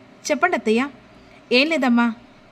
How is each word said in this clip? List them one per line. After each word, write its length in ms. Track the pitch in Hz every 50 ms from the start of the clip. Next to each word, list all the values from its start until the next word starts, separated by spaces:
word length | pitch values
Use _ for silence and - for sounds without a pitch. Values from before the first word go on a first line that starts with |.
| - - - - - -
"చెప్పండి 240 | 302 269 330 359 349
అత్తయ్య." 340 | 320 - 220 220 226 262 285 - - - - - - - - - - - -
"ఏం 160 | 240 247 277 311
లేదమ్మా, 460 | 330 302 254 262 240 233 240 233 220 - - - - - - -